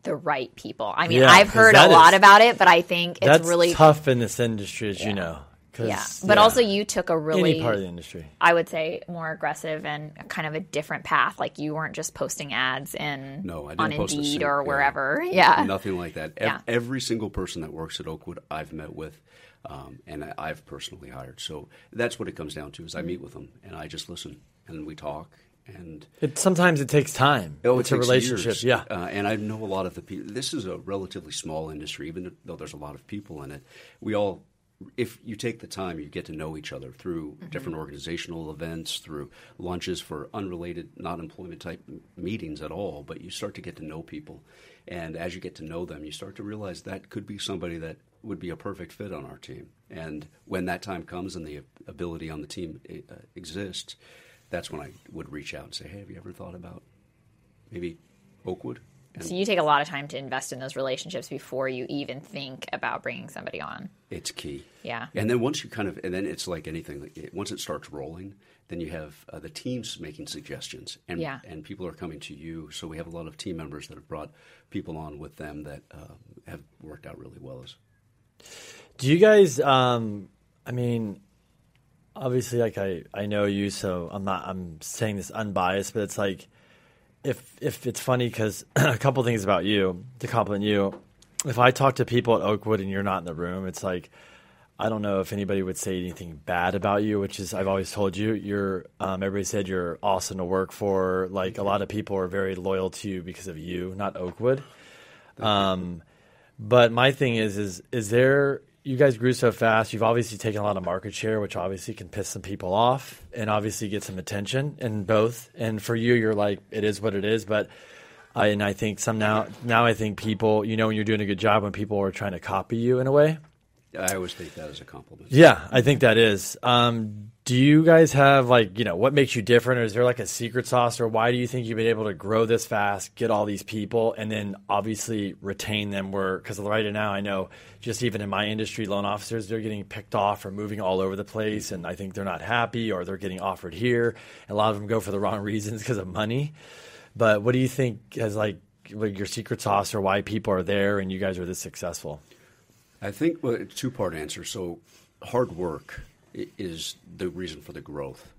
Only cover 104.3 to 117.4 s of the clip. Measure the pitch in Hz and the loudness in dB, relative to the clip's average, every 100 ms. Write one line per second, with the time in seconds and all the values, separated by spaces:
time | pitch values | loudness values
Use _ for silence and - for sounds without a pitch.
104.3 | - 120 135 143 - - - - - - | -2 0 0 -4 -20 -20 -20 -20 -20 -20
105.3 | - 110 101 98 92 90 85 - _ _ | -4 0 2 2 0 -4 -10 -16 _ _
106.3 | _ _ - 107 123 117 117 131 131 135 | _ _ -14 4 6 6 6 2 4 0
107.3 | 117 110 98 101 87 - 127 101 117 131 | 2 0 -2 -6 -8 -6 -4 2 4 6
108.3 | 139 139 135 - _ 143 127 143 110 123 | 4 2 -2 -8 _ -6 4 6 6 2
109.3 | 123 120 98 113 110 110 110 110 117 113 | 4 2 4 4 4 2 0 2 2 0
110.3 | 104 113 104 104 98 87 95 104 - 110 | -4 -4 -2 -2 -2 -2 -4 -6 -6 -2
111.3 | 110 101 104 90 95 - 107 92 - 98 | -2 -2 -4 -6 -6 -10 -12 -10 -8 -8
112.3 | 101 90 98 90 98 120 135 - - - | -10 -10 -8 0 2 4 2 -4 -18 -16
113.3 | - 110 107 104 101 107 104 - 95 - | -6 -2 -2 -2 -4 -6 -6 -8 -10 -8
114.3 | 101 98 131 143 - 123 107 92 107 113 | -6 -4 -4 -4 -6 -6 -4 0 2 2
115.3 | 120 - - 113 107 110 117 117 120 110 | -2 -12 -6 -4 -4 -2 0 4 4 4
116.3 | 104 104 98 - 110 107 98 107 101 104 | 2 0 -2 -6 -2 -2 0 -2 -2 0
117.3 | 113 | -2